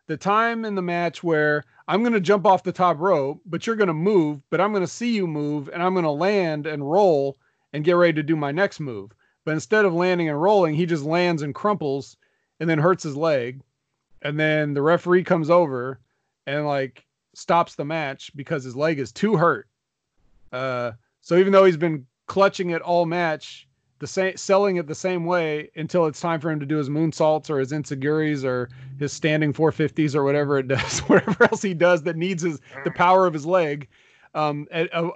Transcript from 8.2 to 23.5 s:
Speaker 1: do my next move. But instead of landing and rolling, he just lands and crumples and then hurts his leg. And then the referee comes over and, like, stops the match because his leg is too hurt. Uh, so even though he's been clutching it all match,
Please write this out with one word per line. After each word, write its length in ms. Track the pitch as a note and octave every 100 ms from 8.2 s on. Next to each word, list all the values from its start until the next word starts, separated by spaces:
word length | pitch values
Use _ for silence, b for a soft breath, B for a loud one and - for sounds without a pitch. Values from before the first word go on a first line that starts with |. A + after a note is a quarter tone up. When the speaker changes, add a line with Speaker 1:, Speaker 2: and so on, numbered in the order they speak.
Speaker 1:
do 140 | D3 D#3+
my 160 | C#3+
next 260 | D3 G3 -
move. 300 | D3 A2 G2 _ _ _
But 80 | -
instead 320 | D#3 - G#3+
of 80 | G3+
landing 340 | E3 F3+ F3+ E3
and 120 | D3
rolling, 340 | F3+ G#3 E3+
he 120 | D3+ F3
just 180 | E3
lands 380 | C#3 E3 F3+ E3+
and 120 | D3
crumples 640 | C3 G#3 G3+ D3+ C#3 C3+ - _ _ _ _
and 80 | E3
then 80 | D#3+
hurts 240 | D#3+ F#3
his 140 | D#3+ C#3
leg. 440 | D#3+ D3 A#2+ C3 - _ _ _ _ _
And 160 | C#3+ D3+
then 320 | D#3 D#3 D3+
the 60 | C#3+
referee 420 | D3 E3+ F3 F3+
comes 260 | F3+ F3+ D#3
over 480 | F3 E3 B2+ B2+ C3 _ _ _ _ -
and, 200 | C#3+ D3
like, 380 | C#3+ C3+ - _ _ _
stops 400 | - - E3+ E3
the 100 | -
match 460 | D3 E3 D3 C3+ - C#3
because 280 | C3 D#3+
his 120 | C3 A#2+
leg 220 | D#3 D3+
is 140 | B2
too 240 | - G3+ F#3+
hurt. 300 | E3+ B2+ - _ _ _ _ _ _ _ -
Uh, 400 | B2+ C3 B2 A#2+ A2+ _ _
so 160 | - E3+
even 160 | F#3+
though 120 | G3
he's 120 | F#3+ D#3+
been 300 | E3+ D#3 B2+ _ _
clutching 440 | - G3 - F3+
it 100 | E3
all 240 | D#3+ F3 E3
match, 600 | F3 E3+ D#3 -